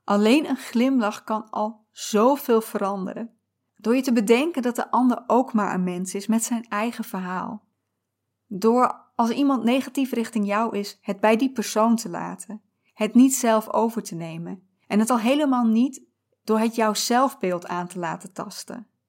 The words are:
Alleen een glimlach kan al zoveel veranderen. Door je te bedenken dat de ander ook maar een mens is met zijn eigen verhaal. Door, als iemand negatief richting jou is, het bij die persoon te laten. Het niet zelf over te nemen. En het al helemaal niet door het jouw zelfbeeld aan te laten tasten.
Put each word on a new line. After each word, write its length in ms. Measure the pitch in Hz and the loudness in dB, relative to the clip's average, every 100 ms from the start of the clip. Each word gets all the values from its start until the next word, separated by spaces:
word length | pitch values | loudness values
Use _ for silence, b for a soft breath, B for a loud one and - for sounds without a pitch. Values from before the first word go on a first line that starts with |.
Alleen 440 | - 208 208 277 294 | -2 2 6 4 2
een 80 | 262 | -4
glimlach 680 | - 226 254 269 202 - | -2 0 2 2 0 -4
kan 260 | - 214 - | -6 -8 -6
al 340 | - 214 226 _ | -6 -6 -6 _
zoveel 680 | - - 208 233 277 - 226 | -14 -2 4 4 4 2 2
veranderen. 760 | 220 208 196 196 185 - 233 _ _ _ _ _ | 2 -4 -4 -4 -8 -8 -12 _ _ _ _ _
Door 200 | 214 254 | 0 0
je 60 | |
te 100 | 269 | 2
bedenken 500 | 240 202 233 320 311 | 2 4 4 4 -2
dat 140 | 240 233 | -4 -4
de 140 | - | -2
ander 340 | 226 254 240 - | 2 2 2 2
ook 260 | 226 262 | 2 2
maar 220 | 220 196 | 0 0
een 100 | 185 | -2
mens 300 | 180 180 185 | -2 -4 -6
is 120 | 202 196 | -8 -2
met 180 | 220 | -2
zijn 240 | - 233 226 | 0 -6 -4
eigen 360 | 208 233 233 | -4 -4 -6
verhaal. 600 | 220 190 185 185 180 214 _ _ _ _ _ _ _ _ _ | -8 -8 -6 -6 -8 -10 _ _ _ _ _ _ _ _ _
Door, 460 | 190 220 240 247 - _ | -2 2 4 2 -2 _
als 160 | - 233 | -2 -2
iemand 340 | 240 285 262 | 2 0 2
negatief 480 | 220 262 254 - 262 | 2 0 0 -4 -2
richting 340 | - 226 226 202 | -2 -4 -4 -2
jou 320 | 202 226 202 | -2 -2 -4
is, 200 | 202 - | -8 -12
het 180 | - 196 | -8 0
bij 160 | 214 226 | 2 4
die 160 | 269 | 2
persoon 440 | 262 202 214 226 226 | -2 -4 2 4 2
te 120 | 196 | 0
laten. 540 | 170 175 185 - 214 _ _ _ | -8 -10 -12 -14 -16 _ _ _
Het 200 | _ 214 | _ 2
niet 200 | 233 269 | 6 6
zelf 340 | 262 240 220 220 | 4 2 2 0
over 340 | - 226 226 | -2 -2 -2
te 120 | 202 | -8
nemen. 540 | 170 165 165 170 190 _ _ _ | -10 -10 -10 -10 -12 _ _ _
En 120 | 202 | 0
het 120 | 220 | 2
al 80 | 247 | 2
helemaal 480 | 220 285 294 254 226 | 2 2 2 2 2
niet 360 | 226 262 - _ _ _ _ | 4 2 -2 _ _ _ _
door 140 | - 220 | -2 0
het 160 | 226 | 0
jouw 200 | 226 220 | 0 0
zelfbeeld 720 | 208 - 240 269 - 185 175 - | 0 0 2 2 0 -4 -4 -6
aan 200 | 175 175 | -8 -8
te 120 | 185 | -6
laten 340 | 170 175 190 | -6 -8 -12
tasten. 540 | - 208 - - - - _ | -12 -12 -12 -14 -16 -18 _